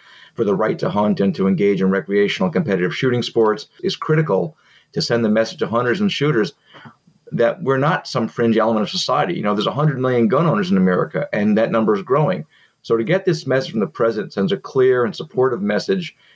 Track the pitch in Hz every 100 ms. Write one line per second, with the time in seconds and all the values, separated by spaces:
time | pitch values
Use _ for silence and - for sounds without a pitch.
0 | - - - - 104 98 110 - - 101
1 | 107 98 98 90 95 95 101 95 95 95
2 | 90 101 101 - 92 92 87 95 90 -
3 | 131 120 - 117 107 104 - - 98 -
4 | - 156 156 92 87 - _ _ _ -
5 | - 120 110 107 110 - 92 117 123 101
6 | 101 - 147 120 95 - _ - - -
7 | _ _ - 107 117 - 131 131 147 175
8 | - 127 113 - 117 110 110 110 95 92
9 | - 135 92 - 104 104 101 135 151 127
10 | 127 123 110 135 170 104 90 95 92 90
11 | 92 - - 104 104 104 117 117 107 101
12 | 90 139 139 90 - _ _ _ - 113
13 | 113 185 190 160 131 131 131 110 92 -
14 | 117 107 82 104 98 98 - 135 127 127
15 | 117 - - 120 131 113 104 104 - 98
16 | 80 - _